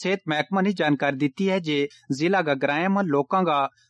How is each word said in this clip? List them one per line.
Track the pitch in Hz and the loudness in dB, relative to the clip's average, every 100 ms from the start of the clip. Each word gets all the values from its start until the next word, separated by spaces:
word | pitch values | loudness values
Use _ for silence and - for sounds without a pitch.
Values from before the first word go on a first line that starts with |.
صحت | 180 196 - | -4 -4 -2
محکمہ | 247 247 190 | -4 -2 0
نے | 196 | 0
جانکاری | 185 151 139 143 139 | 0 0 2 0 0
دیتی | 143 - 190 | -2 0 0
ہے | 190 | 0
جے | 156 147 143 - - 139 | -2 -2 -2 -6 -8 -2
ضلع | 170 190 | 0 2
کا | 156 135 | 0 0
گرائیں | 139 147 185 | 0 0 0
میں | 196 | 0
لوکاں | 185 143 139 190 | 2 0 0 0
کا | 175 143 139 _ _ | 2 0 -2 _ _